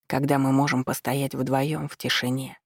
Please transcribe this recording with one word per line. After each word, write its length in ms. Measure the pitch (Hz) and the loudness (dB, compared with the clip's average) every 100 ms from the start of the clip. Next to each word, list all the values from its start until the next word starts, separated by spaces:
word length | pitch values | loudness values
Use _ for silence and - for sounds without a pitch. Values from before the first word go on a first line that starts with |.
| - | -4
когда 300 | 139 139 139 | 0 2 4
мы 140 | 135 | 4
можем 320 | 135 143 127 | 4 4 2
постоять 500 | 127 131 - 135 135 | -2 -4 -2 -2 -2
вдвоём 540 | 135 127 135 143 156 147 | -2 0 0 0 -2 -6
в 80 | - | -6
тишине 640 | 127 - 123 131 131 - | -4 -2 -2 -4 -6 -14